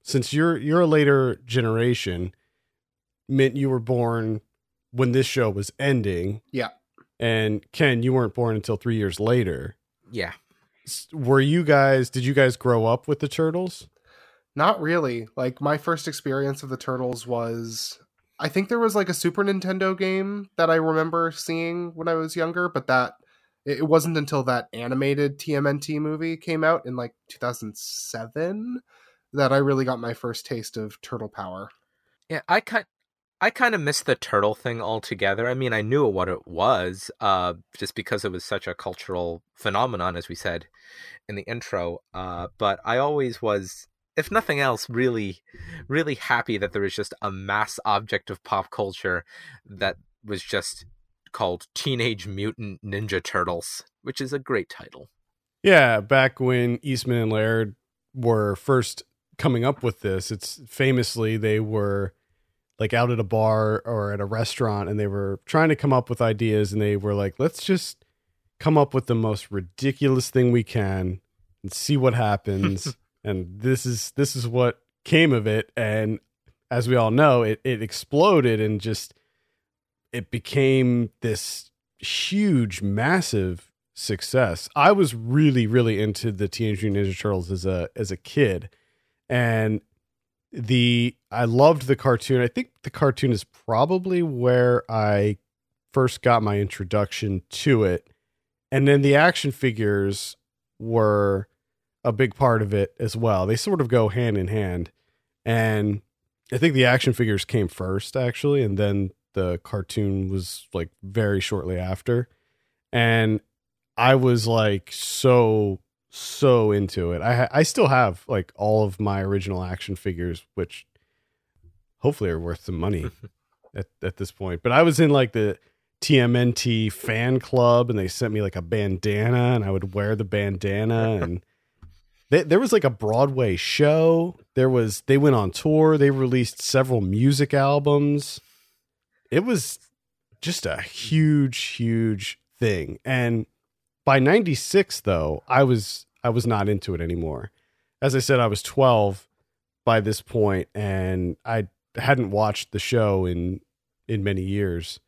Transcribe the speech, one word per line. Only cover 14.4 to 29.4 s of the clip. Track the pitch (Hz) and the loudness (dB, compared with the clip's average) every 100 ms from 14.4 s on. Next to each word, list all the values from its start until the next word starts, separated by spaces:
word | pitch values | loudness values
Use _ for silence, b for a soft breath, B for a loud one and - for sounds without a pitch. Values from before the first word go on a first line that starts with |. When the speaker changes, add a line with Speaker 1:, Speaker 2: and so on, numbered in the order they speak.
| b 139 | b 0
Speaker 2:
Not | 170 196 | 2 2
really. | 156 170 139 117 107 - | 0 0 0 -4 -8 -4
Like, | 127 127 | -4 -2
my | 143 147 | -2 -2
first | 170 165 - | -2 -4 -6
experience | 143 143 135 139 139 | -8 -4 -2 -2 -6
of | 135 | -10
the | 127 | -8
Turtles | - 127 123 123 120 | -6 -4 -4 -6 -6
was, | 120 117 117 113 113 - - _ _ _ - | -4 -4 -6 -8 -10 -10 -14 _ _ _ -8
I | 151 | -4
think | 190 196 | -4 -2
there | 240 | 0
was, | 226 208 | 0 0
like, | 180 | -2
a | |
Super | 175 170 185 | -2 -2 -2
Nintendo | 202 196 185 190 190 190 | -2 -2 -4 -2 -2 -2
game | 190 190 196 208 196 - | -2 -2 -4 -8 -10 -2
that | 165 | 2
I | 165 | 2
remember | 160 160 160 170 165 | 2 0 0 -2 -4
seeing | 160 - 165 165 175 175 165 | -6 -6 -4 -4 -6 -8 -8
when | 165 | -4
I | |
was | 165 160 170 | -4 -4 -4
younger, | 160 170 180 | -4 -2 -4
but | 139 120 | -4 0
that, | 127 127 - _ _ _ _ 139 | 0 0 -8 _ _ _ _ -6
it, | 135 | -4
it | 151 | 4
wasn't | 160 156 160 | 4 4 -4
until | 143 147 | -2 -2
that | 127 120 - | 0 -2 -4
animated | 113 120 131 139 143 143 143 | -10 -6 -2 0 0 -2 -4
T | - 143 | -4 -2
M | 143 | 0
N | 143 | -2
T | 143 151 | -6 -6
movie | 151 156 165 160 | -4 -6 -6 -8
came | 170 160 | -6 0
out | 156 165 - | 0 0 -4
in, | 127 | -10
like, | 120 _ _ | -10 _ _
two | - | -8
thousand | 123 120 110 107 | -8 -6 -12 -12
seven | - - - 117 117 147 170 214 233 247 _ b b b b | -14 -12 -12 -12 -12 -6 -6 -6 -10 -12 _ b b b b
that | - | -2